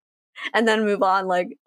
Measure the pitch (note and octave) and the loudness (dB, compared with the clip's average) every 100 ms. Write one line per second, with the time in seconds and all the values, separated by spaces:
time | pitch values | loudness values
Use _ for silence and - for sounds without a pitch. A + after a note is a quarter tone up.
0 | _ _ _ - - G#3 A3+ A3 G#3 G3+ | _ _ _ -16 -4 0 2 2 0 0
1 | G3 F#3+ F#3+ F3+ G3 - | 2 0 0 -2 -2 -10